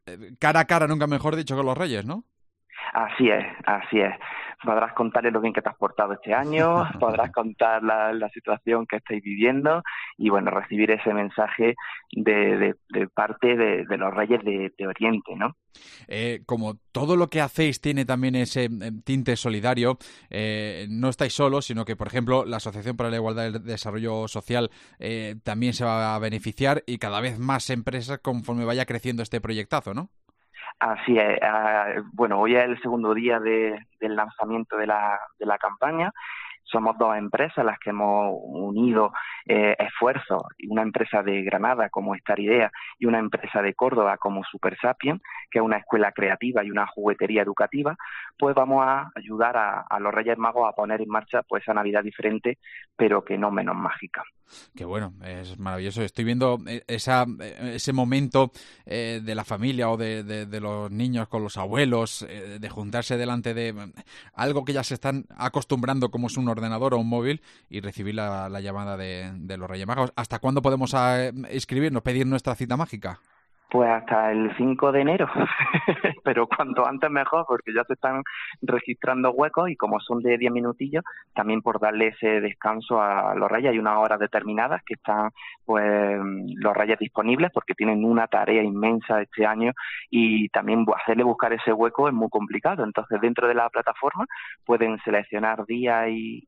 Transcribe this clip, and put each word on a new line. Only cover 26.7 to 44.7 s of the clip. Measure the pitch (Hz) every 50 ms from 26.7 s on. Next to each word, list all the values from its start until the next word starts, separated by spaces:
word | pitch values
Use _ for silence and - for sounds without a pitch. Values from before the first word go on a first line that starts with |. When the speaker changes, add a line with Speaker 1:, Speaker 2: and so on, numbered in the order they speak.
| 143 151 -
Speaker 1:
y | - 123 110
cada | - 104 101 104
vez | 120 127 117 110
más | 123 131 135 123 - -
empresas | 131 120 107 135 123 127 117 127 139 131
conforme | - 139 123 120 107 - 120 120 117
vaya | 113 120 127 127
creciendo | - 120 113 - 127 120 117 113
este | - - 117
proyectazo, | 101 113 113 107 101 - 160 143 - 101 101
¿no? | 127 180 - _ _ _ _ _ _ _ _ - - - - - -
Speaker 2:
Así | - 117 110 110 - 123 120 110
es. | 107 107 - - -
Ah, | 107 107 107 110 107 107 104 104 104 - 104 104 101 -
bueno, | 101 120 107 101 98
hoy | 104 113 123
es | 123 123
el | 123 120 120
segundo | - 123 120 120 113 107 107
día | 110 117 120 117 113
de, | 110 113 113 110 110 110 107 107 110 _ _ -
del | 110 110 107
lanzamiento | 107 107 107 - - 110 107 113 113 110 - 110
de | 107 107
la, | 107 107 104 104 104 101 101 107 - _ -
de | 107
la | 104 104 101
campaña. | - 107 104 - 131 143 160 165 170 196 - - - - - - - - - - _
Somos | - - 113 110 113 110 113
dos | 117 113 107
empresas | 107 104 101 - 113 143 160 - 151 120
las | 113 104 -
que | - 107
hemos | 104 104 104 101 101 104 101 101 92 - -
unido, | 60 69 85 98 101 101 107 123 123 113 107 107 104 - - - - - - -
eh, | - 107 107 104 104 - -
esfuerzos, | 104 104 - - 120 123 131 - - - 95 92 - - - - - 104
una | 107 110 110
empresa | 107 - 107 110 - - 104 98
de | 101 98 98 92
Granada | 98 98 95 104 120 127 120 110 98
como | - - 101 101 98
Estar | 95 - - 101 101
Idea | 104 104 117 120 113 107 - - - - - -
y | 123
una | 117 117 113
empresa | 110 107 - - - 104 - 104 101
de | 98 95
Córdoba | - 123 131 131 117 104 98 98 -
como | - 101 98 95 95
Super | - - - - 95